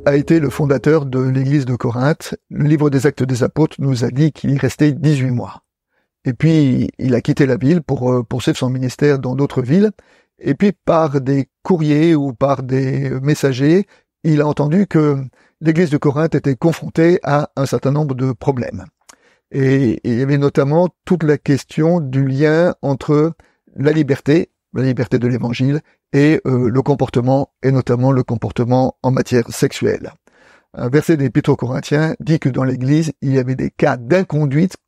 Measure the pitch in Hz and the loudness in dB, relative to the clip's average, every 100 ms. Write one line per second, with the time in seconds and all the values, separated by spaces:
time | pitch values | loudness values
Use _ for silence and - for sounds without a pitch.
0 | 143 143 139 165 139 - 139 131 151 160 | 0 2 2 2 2 -2 0 0 2 0
1 | 139 127 131 131 135 147 127 120 123 123 | 0 -2 0 0 0 0 0 -4 -4 0
2 | 135 160 - - - - 147 151 147 135 | 0 -2 -6 -14 -8 -2 2 2 2 2
3 | 143 - 131 120 127 - 156 - 135 120 | 0 0 -2 -2 -2 0 -2 -2 -2 -2
4 | 123 127 156 - 143 139 127 - 147 127 | -2 0 0 0 -2 -2 -2 0 0 2
5 | 147 143 131 120 95 - _ _ _ _ | 0 0 0 -4 -6 -14 _ _ _ _
6 | _ _ 131 117 160 160 139 127 - - | _ _ -8 0 2 4 4 2 -2 -4
7 | 127 117 - 143 131 101 131 175 135 135 | -2 0 0 2 2 2 2 0 0 -2
8 | 123 127 120 127 165 - 127 131 127 - | 0 0 -2 -4 -2 -2 -2 -2 -4 0
9 | 147 135 127 135 143 131 123 180 214 - | 0 0 -2 -2 -2 -2 0 2 2 -2
10 | _ _ _ _ - 139 202 - - 165 | _ _ _ _ -4 0 0 0 0 2
11 | 160 143 127 139 - _ - 175 151 147 | 2 0 0 -2 -2 _ -2 0 2 2
12 | 170 151 139 117 135 131 127 131 131 135 | 4 2 0 -2 -2 -2 -2 -2 -2 -2
13 | 135 131 139 151 139 127 143 185 - _ | -4 -4 -2 0 0 0 2 2 0 _
14 | _ _ 160 147 147 143 147 185 196 160 | _ _ 0 2 0 0 0 0 2 2
15 | 151 135 131 - _ - 156 160 165 147 | 2 0 -6 -16 _ -4 0 2 2 0
16 | 147 135 165 135 139 123 165 - 160 - | 0 0 0 0 -2 0 0 -2 -4 0
17 | 165 180 - 147 - 135 139 123 135 147 | 2 2 0 -2 -2 -4 -4 -2 0 -2
18 | 151 127 131 120 143 123 - 95 95 _ | -2 -2 -4 -2 -4 -2 -4 -8 -14 _
19 | - _ _ _ _ 135 135 135 120 - | -20 _ _ _ _ -2 2 2 2 0
20 | 123 117 135 143 143 - 139 160 180 - | -2 -2 0 0 0 -2 0 0 0 -2
21 | - 175 151 143 - 135 - - 160 175 | -2 0 0 0 0 -2 -2 -2 0 0
22 | 135 135 135 131 151 160 175 - 139 131 | -2 -2 0 2 2 2 2 0 -4 -2
23 | - 147 165 - _ _ _ - 143 156 | 0 2 0 -4 _ _ _ -4 0 2
24 | 135 135 135 165 - _ _ 120 131 123 | 0 0 2 0 0 _ _ -4 -2 -2
25 | 120 123 123 120 120 120 135 151 - _ | -2 0 0 -2 -4 -2 -2 -2 -6 _
26 | _ 139 147 160 131 123 123 131 139 139 | _ 2 4 2 0 0 0 0 0 0
27 | 127 127 127 139 - _ 131 131 - 123 | 0 0 0 0 -2 _ 0 0 0 0
28 | 131 127 - 120 104 - 120 127 131 - | 2 2 0 -4 -4 -2 0 0 0 -2
29 | 127 127 - 123 - - 139 - 110 95 | -2 -2 0 0 -2 -2 -2 0 -4 -4
30 | - - _ _ _ _ _ - 127 147 | -8 -20 _ _ _ _ _ -8 -2 0
31 | - 156 131 - - 131 120 - - 147 | 2 2 0 0 0 0 -2 -6 -2 0
32 | 156 - 123 160 135 135 131 127 127 151 | 0 -2 -2 0 0 -2 -2 -2 2 2
33 | 160 - 135 135 127 131 135 - 151 127 | 0 -4 -2 0 0 -2 -6 -4 -4 -4
34 | 120 180 185 147 143 143 185 - | 0 0 0 -2 0 0 0 -4